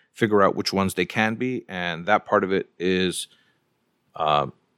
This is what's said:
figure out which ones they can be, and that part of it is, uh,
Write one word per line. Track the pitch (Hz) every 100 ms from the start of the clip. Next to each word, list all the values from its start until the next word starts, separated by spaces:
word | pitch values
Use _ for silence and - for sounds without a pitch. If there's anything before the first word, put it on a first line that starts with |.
| _
figure | - 113 104
out | 98 -
which | -
ones | 95 95 -
they | 90
can | 117 110 113
be, | 127 127 -
and | 92 87 82 87
that | 104 -
part | 101
of | 95
it | 95 - -
is, | 90 92 92 - - _ _ _ _ _ _ _ _ -
uh, | 78 73 67 - _